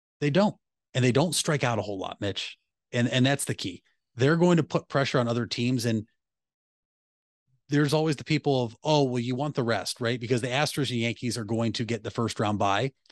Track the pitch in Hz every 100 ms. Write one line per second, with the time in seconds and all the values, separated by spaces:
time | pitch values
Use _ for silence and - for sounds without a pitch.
0 | _ - 147 147 214 - _ _ _ 127
1 | 123 120 170 143 - 151 127 113 101 98
2 | 87 - 101 98 - - _ _ _ 120
3 | 120 131 131 139 - 120 98 - _ _
4 | _ 117 135 165 180 170 143 156 - 143
5 | 135 139 120 120 113 - 120 131 117 110
6 | - _ _ _ _ _ _ _ _ _
7 | _ _ _ _ _ _ - 147 147 151
8 | 160 139 - 151 147 131 120 113 151 151
9 | 135 123 120 127 147 143 117 104 90 -
10 | 120 120 117 123 127 127 151 - 123 120
11 | 117 113 123 113 107 113 117 104 113 113
12 | - - 113 - 107 104 101 98 135 -
13 | _